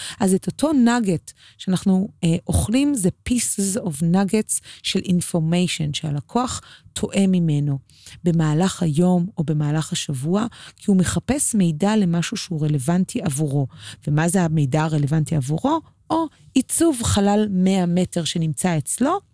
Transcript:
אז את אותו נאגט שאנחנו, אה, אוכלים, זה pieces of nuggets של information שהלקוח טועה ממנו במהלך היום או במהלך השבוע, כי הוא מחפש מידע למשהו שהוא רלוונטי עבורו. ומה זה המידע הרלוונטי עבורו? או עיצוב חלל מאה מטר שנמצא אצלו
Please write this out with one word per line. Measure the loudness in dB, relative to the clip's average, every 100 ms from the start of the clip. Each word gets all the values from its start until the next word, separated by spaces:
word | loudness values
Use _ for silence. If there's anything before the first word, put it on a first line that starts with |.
| -10 -2
אז | 0
את | 0 -2
אותו | -2 0
נאגט | 4 4 2 0 -2 -4 -20 -20 -10
שאנחנו, | -2 0 2 2 0 -2
אה, | 0 0 0
אוכלים, | 0 2 2 2 2
זה | 0 -2 -2
pieces | -2 -2 -4 -4 -4
of | -4 -2
nuggets | 2 2 2 0 0 -4 -8 -12
של | -4 -2
information | 0 0 0 -2 0 0 0 -2 -4
שהלקוח | -4 -4 -6 -4 -4 -2 -6 -12 -20 -16
טועה | -8 -4 0 2
ממנו | 2 2 0 0 -4 -8 -20 -20 -4
במהלך | 0 2 2 2 0 0
היום | 0 2 4 2 0 -4
או |
במהלך | -2 0 0 -2 -2
השבוע, | -6 -6 -4 -2 -2 -2 -8 -20 -6
כי | 0
הוא | 2
מחפש | 2 0 -2 -2 0 2
מידע | 2 2 0 2
למשהו | 2 0 -2 -6
שהוא | -6 -2 0
רלוונטי | 0 0 0 0 -2
עבורו. | -4 -2 0 0 -2 -6 -20 -10 -2
ומה | 0 2
זה | 2
המידע | 2 2 2 0
הרלוונטי | 0 0 0 0 0 -2
עבורו? | -2 -2 0 -2 -4 _ -4
או | -2 -4 _ -4
עיצוב | -2 0 0 0 0
חלל | 0 2 2 2 0
מאה | 0 2 2 2
מטר | 0 0 -2
שנמצא | -4 -2 -2 -2 -2 -2
אצלו | -2 -2 0 -2 -6